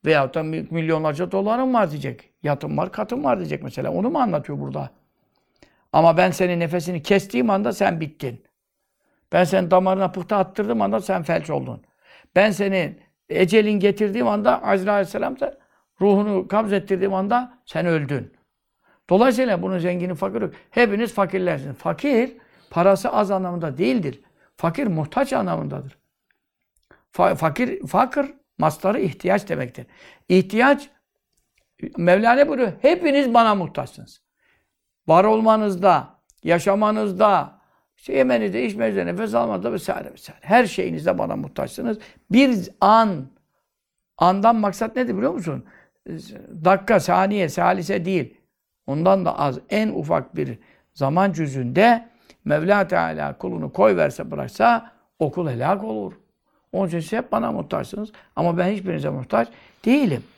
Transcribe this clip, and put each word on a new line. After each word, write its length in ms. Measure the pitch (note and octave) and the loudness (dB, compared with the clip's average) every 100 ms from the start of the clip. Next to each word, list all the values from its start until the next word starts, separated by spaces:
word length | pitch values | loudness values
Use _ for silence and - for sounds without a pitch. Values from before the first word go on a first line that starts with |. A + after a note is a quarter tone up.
| D3+ | 2
Veyahut 300 | D#3 C3+ E3 | 2 2 -4
da 80 | |
mi-, 240 | D#3 D#3+ - | -6 -6 -6
"Milyonlarca 600 | E3 D#3+ D#3+ D#3 D3 F3 | -4 -2 -2 -2 -4 -4
dolarım 420 | F#3+ G3+ A#3 C4 | -2 0 0 0
var." 180 | A#3+ F#3 | 0 0
diyecek. 380 | D3 C#3 A#2 _ _ | -4 -8 -10 _ _
"Yatım 340 | D3 C#3+ D3+ D3 | -4 -4 -4 -4
var, 140 | F3+ | -4
katım 320 | - G#3 B3 | -6 -6 -2
var." 140 | C#4+ A3+ | 0 -2
diyecek 260 | E3 C#3+ | -2 -8
mesela. 280 | C#3+ - C#3 | -8 -8 -4
Onu 180 | E3+ A3 | -2 -2
mu 100 | D#4+ | 0
anlatıyor 400 | A#3+ D#3 C#3+ C#3+ | 0 -2 -4 -8
burada? 300 | C#3 C3+ C#3 _ _ _ _ _ _ _ _ _ _ | -8 -10 -12 _ _ _ _ _ _ _ _ _ _
Ama 240 | D#3+ E3 D#3+ | 4 6 6
ben 140 | F#3 | 2
senin 280 | - F3+ F3 | 2 0 0
nefesini 440 | E3+ F3 F3 F3 | -2 -4 -4 -8
kestiğim 460 | - G3 G3 A#3+ A#3+ | 2 2 2 -2 0
anda 240 | G3 G#3+ | 0 -2
sen 260 | G#3 F#3+ E3 | 0 -2 -2
bittin. 440 | D3+ - C3+ A#2+ _ _ _ _ _ _ _ _ _ | -8 -8 -10 -10 _ _ _ _ _ _ _ _ _
Ben 120 | E3 | 2
senin 280 | F3 F#3+ F3 | 2 2 4
damarına 400 | F#3 F#3+ F#3+ F#3 | 2 4 0 -2
pıhtı 240 | F#3+ F3 G#3 | -4 -4 -2
attırdığım 460 | F#3+ - G#3 A#3 | -2 -4 -4 -2
anda 180 | G3+ G#3 | 0 -2
sen 240 | F#3 F#3 | -2 -4
felç 260 | D#3 E3 D3+ | -2 -4 -2
oldun. 340 | C#3+ C3 A2+ _ _ _ - _ - | -6 -6 -12 _ _ _ -20 _ 2
Ben 160 | G#3+ | 2
senin 480 | F3+ G3 F#3+ D3+ - _ _ _ | 2 0 0 -2 -6 _ _ _
ecelin 500 | E3 F3+ A3 G#3+ G#3 | 0 4 4 4 2
getirdiğim 480 | G3+ G3+ G#3 G#3 A#3 | 2 2 -2 0 0
anda, 360 | G#3 G#3 - | 2 2 2
Azrail 260 | A3 G3+ F#3+ | 2 0 2
aleyhisselam 500 | G3+ F#3 G#3+ B3+ C4 | 0 -2 -4 -6 -4
da 180 | - - _ _ _ _ | -8 -8 _ _ _ _
ruhunu 460 | G3 G3 G#3 G3 F#3 | 2 4 2 -2 -2
kabz 260 | G#3 G#3+ | -2 0
ettirdiğim 400 | G3 G3 F#3+ G3 | -2 -2 -2 0
anda 440 | F#3+ G3 A#3+ B3 _ - | -2 0 -2 -2 _ -10
sen 200 | D#3+ E3+ | -4 0
öldün. 480 | D#3+ C#3 C#3 G2+ _ _ _ _ _ _ _ - | 0 -2 -6 -6 _ _ _ _ _ _ _ 0
Dolayısıyla 520 | F#3 B3+ A#3 B3+ F3+ | 4 4 2 0 -2
bunun 180 | F#3 F#3 | -2 -2
zengini, 360 | F3 F3+ F3+ E3+ | -2 -4 -6 -6
fakir 260 | F#3+ G#3+ | -6 -4
yok. 120 | F#3+ - _ | -6 -8 _
Hepiniz 440 | - A#3+ G3+ A#3 | 0 2 0 -2
fakirlersiniz. 640 | - F#3 F#3+ F3+ D3+ C#3+ B2+ | -2 -2 -2 -2 -4 -6 -8
Fakir, 560 | E3+ E3 C#4+ A#3+ B3+ - _ _ _ | -6 -4 0 0 0 -6 _ _ _
parası 420 | A#3 G3 F#3+ A#3+ | 0 2 2 0
az 200 | - G3 | 0 0
anlamında 460 | F#3+ F#3 F3 D#3+ C3+ | -2 -4 -6 -6 -2
değildir. 440 | G#3+ B3+ D3 B2 _ _ _ _ | 0 0 -4 -8 _ _ _ _
Fakir, 300 | E3+ E3 B3+ | -4 -2 -2
muhtaç 460 | D#3+ D3 - C4+ | -2 -2 -2 0
anlamındadır. 640 | C4 F#3 E3 D3+ C#3 C3+ _ _ _ _ _ _ _ _ _ _ _ _ | -2 -2 -4 -6 -10 -12 _ _ _ _ _ _ _ _ _ _ _ _
Fa-, 220 | - - D3+ | 0 0 2
fakir, 520 | D#3+ D3 B3 F#4+ C#4 | -2 -2 -4 -4 -2
fakir, 380 | F#3 B3+ D4 C#4 - _ - | 0 0 0 -6 -8 _ -2
mastarı 420 | D#3 - F#3+ G#3+ | -2 0 -2 -2
ihtiyaç 500 | F3+ - F3+ G3 G3+ | -4 -4 -2 -2 -2
demektir. 360 | D#3+ B2 - - _ - _ _ | -6 -6 -12 -20 _ -20 _ _
İhtiyaç, 600 | F3+ F#3+ G#3+ B3+ C#4+ - _ _ _ _ _ _ _ _ _ - - | 2 2 2 2 2 -2 _ _ _ _ _ _ _ _ _ -12 -2
Mevla 360 | F3 F#3 A3+ | 2 4 4
ne 140 | B3+ C#4+ | 4 4
buyuruyor? 240 | C4+ A#3 - | 2 -2 2
"Hepiniz 520 | C4+ F4+ E4+ C#4 C4 | 2 4 2 2 4
bana 220 | A#3 A3+ G3+ | 4 4 2
muhtaçsınız." 680 | D#3+ - B2+ - - - _ _ _ _ _ _ _ _ - | -2 -6 -10 -14 -20 -20 _ _ _ _ _ _ _ _ 2
Var 160 | E3 | 4
olmanızda, 840 | G#3 A3 A3 A3 G#3+ F3+ F#3+ D#3+ B2+ _ _ _ | 6 4 4 2 2 2 4 4 0 _ _ _
yaşamanızda, 1160 | D#3+ E3+ - G#3 G#3+ G#3+ G#3 F#3 G#3+ F#3 - _ _ _ _ _ | 0 2 2 0 0 0 -4 2 4 4 0 _ _ _ _ _
işte 160 | - | -4
yemenizde, 520 | C4+ B3+ A#3+ G#3 G3+ B3 | 0 2 2 0 -2 -4
içmenizde, 400 | G#3 A3+ G3 F3 | -2 -2 -2 -4
nefes 300 | F3 A3 A#3 | -4 -2 -2
almanızda 380 | A#3 G#2+ G#3+ | -2 -4 -4
vesaire 400 | G3+ - - - | -6 -6 -8 -8
vesaire. 260 | - - - | -18 -20 -20
Her 240 | - A3+ A3 | 2 2 2
şeyinizde 520 | - F3+ E3 E3 F3+ | -2 -4 -2 -2 0
bana 180 | D#3+ - | -2 -4
muhtaçsınız. 640 | C#3+ - C3 - A#3+ A3 - _ _ | -8 -8 -8 -6 -6 -6 -10 _ _
Bir 380 | A3 C#4 A3 F3 - | 4 4 2 -4 0
an, 440 | G3 A3 A3 E3 C3 _ _ _ _ _ _ _ _ - | 4 6 4 -2 -10 _ _ _ _ _ _ _ _ 2
andan 380 | F3 G3 A3 A3+ | 2 4 4 4
maksat 400 | G3+ G3 F#3 B3 | 0 -2 -6 -4
nedir 220 | B3 F#3+ | -4 -2
biliyor 160 | B3+ | -2
musun? 320 | E4+ E3 C3 - _ _ _ - D#3+ E3 G#3+ - E3 E3 | -2 -6 -8 -12 _ _ _ -16 -16 -14 -20 -18 0 2
Dakika, 340 | G3 G3 G#3 | 2 4 2
saniye, 500 | - F3+ G3 G3+ E3 | 4 2 2 0 -2
salise 560 | D#3 F3 F#3 E3 G3 E3+ | 0 0 0 -2 -4 -2
değil. 320 | F#3 A#2+ _ _ _ _ _ - | -2 -4 _ _ _ _ _ -8
Ondan 380 | C#3+ F3 G3 E3 | 0 2 2 2
da 140 | - | -2
az, 200 | C#3+ - - | -2 -4 -4
en 200 | G#3+ G#3+ | -2 -2
ufak 460 | G3+ D3 E3 C3 - | -4 -2 -2 -2 -8
bir 240 | C3+ A2+ _ _ _ | -6 -8 _ _ _
zaman 380 | - C3+ E3 G3+ | -4 -2 2 0
cüzünde 760 | D#3 D3+ C3+ B2 C3 A3+ A#3 A#3 _ _ _ - | 0 -4 -4 -2 4 4 4 -2 _ _ _ -2
Mevla 420 | D3+ E3+ G3+ F#3 | -2 2 2 2
Teala 500 | F3 E3 D#3 D3 C3+ | 0 -2 -2 -6 -6
kulunu 360 | F#3 F3 D3 | -8 -8 -8
koy 240 | - G#3+ F3+ | 2 2 4
verse, 340 | D3+ - - | 0 -2 -10
bıraksa 600 | D2 C2+ - A3+ A#3 A3+ _ _ _ | -8 -10 2 2 2 -2 _ _ _
o 120 | D3+ | -6
kul 180 | F3+ D#3+ | -4 -6
helak 340 | A#2+ C3+ G3 | -4 -2 -2
olur. 300 | A3 A3 F#3+ - _ _ _ _ _ | -4 -8 -10 -14 _ _ _ _ _
Onun 160 | F3+ F#3+ | -6 -4
için 120 | E3+ | -4
siz 140 | D#3 | -4
hep 180 | A3 B3+ | -6 -4
bana 200 | A3+ - | -4 -2
muhtaçsınız 600 | - E3 - - G3+ G#3+ - _ - | -6 -6 -6 -6 -10 -12 -14 _ -2
ama 220 | E3+ E3+ | -2 0
ben 140 | F3+ | -2
hiçbirinize 380 | G#3 F#3 D#3+ D3 | -2 -6 -6 -4
muhtaç 380 | D3 B2+ G#3+ A#3 - _ _ - | -6 -2 -2 -2 -8 _ _ 0
değilim. 380 | C#4 B3 B2+ - | 2 2 -2 -8